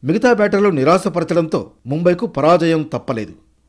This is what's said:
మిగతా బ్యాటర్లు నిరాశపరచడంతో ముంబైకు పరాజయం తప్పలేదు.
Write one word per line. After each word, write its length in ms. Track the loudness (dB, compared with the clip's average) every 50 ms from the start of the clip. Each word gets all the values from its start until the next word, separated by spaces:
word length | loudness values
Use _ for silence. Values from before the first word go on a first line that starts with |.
| -2
మిగతా 260 | -2 -2 2 4 2 4
బ్యాటర్లు 360 | 4 2 0 2 2 2 2
నిరాశపరచడంతో 1000 | 2 2 2 2 2 2 0 -2 -4 -4 -4 -2 0 -2 -2 -2 -4 -6 -6 -6 _ _ _
ముంబైకు 400 | -6 -6 0 0 0 0 0 -4
పరాజయం 560 | -6 -4 0 2 4 4 4 2 0 0 -2 -2
తప్పలేదు. 520 | -4 -8 -10 -6 -6 -6 -6 -6 -10 -14 _ _ _ _ _ _